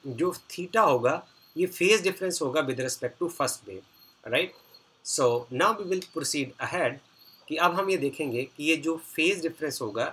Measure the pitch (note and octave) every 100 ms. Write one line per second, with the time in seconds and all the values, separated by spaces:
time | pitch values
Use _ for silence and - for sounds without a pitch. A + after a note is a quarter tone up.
0 | C#3 A#2 F3 F3+ _ - F3+ A3 G3 B2+
1 | A#2+ E3 - _ _ D#3+ F3+ - F3+ G#3+
2 | F#3 F#3 F#3+ E3+ C#3+ D3 C#3 B2+ B2+ -
3 | B2 - E3+ - C3 - G#2 F#2+ _ _
4 | _ _ A2 B2+ F#3 - _ - _ _
5 | - - B2+ A#2+ A#2+ B2+ G3 A3 F#3+ F#3
6 | - D#3+ C#3 D3+ B2+ - B2+ F3 C3+ -
7 | _ _ - _ - D#3 F3 F3 F#3+ F#3
8 | C#3 C#3 D3 A#2 C3+ - D3+ D#3+ D3 D#3+
9 | - - D#3+ G3 D#3+ D#3+ D3+ - A#2 G#2+
10 | C#3